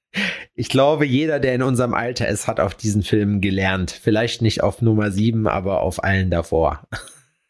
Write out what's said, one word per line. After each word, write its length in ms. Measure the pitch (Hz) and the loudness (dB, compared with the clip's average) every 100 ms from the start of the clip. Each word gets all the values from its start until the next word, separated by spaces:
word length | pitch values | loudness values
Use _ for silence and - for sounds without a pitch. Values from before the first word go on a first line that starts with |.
| _ - 196 - - - | _ -6 -6 -8 -12 -10
ich 120 | 110 | -2
glaube, 380 | 131 139 151 147 | 2 4 2 2
jeder, 340 | 127 156 147 | 2 0 0
der 160 | 131 127 | 0 0
in 60 | |
unserem 300 | 131 120 123 | 2 2 0
Alter 340 | 107 117 127 110 | 0 -2 -2 -2
ist, 200 | 107 - | -2 -2
hat 120 | 107 | -2
auf 160 | 98 - | -2 -2
diesen 280 | 110 104 | -2 0
Filmen 360 | - 107 101 101 | 2 2 2 0
gelernt. 520 | 95 95 95 95 90 | 0 0 0 -2 -4
Vielleicht 500 | - - 107 117 - | -4 0 0 0 0
nicht 200 | 113 - | 0 2
auf 200 | 101 - | -2 0
Nummer 280 | 117 107 104 | 2 2 0
sieben, 380 | 95 110 113 107 | 0 0 2 0
aber 320 | 98 95 95 | 0 0 0
auf 240 | 92 - | -2 -2
allen 260 | 95 95 92 | 0 0 2
davor. 560 | 85 - 80 76 73 - - - - _ _ _ | 0 0 0 0 -2 -10 -14 -14 -20 _ _ _